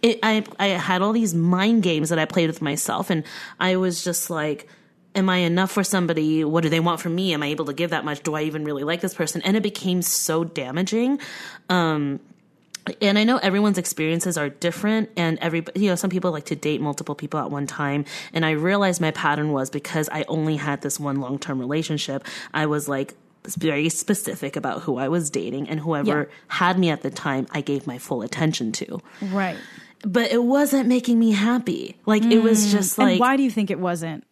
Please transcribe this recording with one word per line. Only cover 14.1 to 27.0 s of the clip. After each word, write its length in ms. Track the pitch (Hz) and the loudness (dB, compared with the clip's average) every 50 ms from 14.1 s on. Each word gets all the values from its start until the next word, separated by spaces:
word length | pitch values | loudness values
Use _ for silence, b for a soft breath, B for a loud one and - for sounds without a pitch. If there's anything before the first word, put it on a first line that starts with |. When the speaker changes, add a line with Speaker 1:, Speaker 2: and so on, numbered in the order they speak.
| 165 170 - 185 170 160 | 0 0 0 -2 -2 -2
Speaker 1:
are 100 | 147 143 | -2 -4
different, 600 | 143 - - 170 165 - - 208 220 220 214 214 - - | -4 -2 -2 -2 -2 0 0 0 2 0 0 -2 -2 0
and 200 | 170 165 160 - | 0 0 0 0
every, 220 | - 170 160 165 165 - - | 0 -2 -2 -2 -4 -4 -2
you 120 | 180 208 202 | 0 2 2
know, 60 | 180 | 2
some 120 | 170 - 190 | 2 0 -2
people 240 | 175 185 180 185 165 | -2 0 -2 -2 -2
like 140 | 147 139 | -2 -4
to 100 | - 156 | -6 -6
date 240 | 143 - 151 151 - | -4 -2 -2 -2 0
multiple 340 | 151 147 143 - 156 - 143 | -2 -4 -4 -6 -6 -8 -8
people 240 | - - 143 - 156 | -8 -8 -6 -4 -4
at 120 | 131 90 | -4 -4
one 160 | 143 143 143 | -4 -4 -6
time. 400 | 139 - - 151 143 139 147 147 B B B B B B | -6 -4 -2 -2 0 0 -2 -2 B B B B B B
And 120 | 160 165 | -2 0
I 80 | 156 156 | 0 0
realized 500 | 151 156 180 196 202 202 190 180 165 170 | 2 2 2 2 2 2 2 2 2 0
my 80 | 156 | -2
pattern 420 | 156 - - 151 147 147 151 151 147 | -2 0 0 0 2 2 0 0 0
was 160 | 135 131 131 | -2 -2 -4
because 400 | - 147 - - - 160 156 - | -6 -8 -8 -4 -4 -4 -4 -2
I 140 | - 151 156 - | -4 -6 -4 -4
only 280 | - 160 156 156 156 | -2 -2 0 0 -2
had 240 | 147 143 147 143 139 | -2 -2 -4 -4 -4
this 180 | - 147 139 - | -4 -6 -6 -4
one 220 | 151 143 139 139 | -4 -4 -4 -4
long-term 380 | 135 123 139 139 - - 139 131 | -4 -4 -6 -8 -6 -6 -4 -4
relationship, 640 | 127 123 147 156 160 - 156 147 - - 139 139 - B B B B B B | -4 -2 -4 -4 -2 -2 -4 -4 -4 -4 -6 -8 -8 B B B B B B
I 100 | 151 156 | -2 0
was, 220 | 151 151 147 143 - | 0 0 -2 -2 -4
like, 260 | 143 135 139 - - _ _ _ _ _ _ | -4 -4 -4 -6 -8 _ _ _ _ _ _
very 440 | - - - 160 160 - 147 151 - | -10 -8 -2 -2 0 0 0 0 0
specific 680 | - - - - 208 - - - - 180 - 139 - | -2 -2 -2 -2 -2 -2 -2 -8 -8 -8 -8 -8 -8
about 240 | 151 - 135 90 - - | -6 -6 -6 -6 -6 -4
who 140 | - 135 | -4 -4
I 120 | 120 135 135 | -2 -2 0
was 200 | 160 175 165 147 | 0 0 -2 -2
dating, 400 | - - 85 104 - 135 147 - | -4 -4 -4 -4 -6 -6 -6 -6
and 100 | 156 156 | -6 -6
whoever 420 | 151 165 160 147 139 143 147 151 | -2 -2 -2 0 0 0 0 0
Speaker 2:
Yeah. 40 | 143 147 B B B B | -2 -4 B B B B
Speaker 1:
had 300 | - - 180 175 185 180 | 2 4 4 6 6 6
me 100 | 185 170 | 4 4
at 140 | 156 139 | 2 0